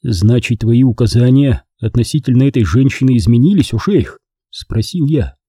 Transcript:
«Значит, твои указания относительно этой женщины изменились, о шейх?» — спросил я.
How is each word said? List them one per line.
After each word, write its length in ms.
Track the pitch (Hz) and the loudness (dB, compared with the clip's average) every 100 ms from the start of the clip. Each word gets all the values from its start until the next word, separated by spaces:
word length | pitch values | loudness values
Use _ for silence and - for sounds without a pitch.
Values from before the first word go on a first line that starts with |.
«Значит, 580 | 131 101 101 120 - 113 | -4 0 2 2 0 -4
твои 220 | 110 117 | 0 2
указания 800 | 131 110 117 98 120 131 139 113 _ _ | 2 0 0 2 2 2 2 -2 _ _
относительно 640 | 110 139 - 156 139 123 | -4 -2 -2 -4 0 2
этой 220 | 135 131 | 2 0
женщины 520 | 101 110 135 - 131 123 | 0 2 0 0 0 0
изменились, 560 | 95 117 139 202 - | 2 2 2 2 -2
о 60 | 110 | -2
шейх?» — 400 | - 196 - - _ _ _ | 0 -2 -2 -8 _ _ _
спросил 560 | - - 104 110 180 143 | -20 -8 -6 -4 -4 -2
я. 300 | 156 78 _ | -2 -4 _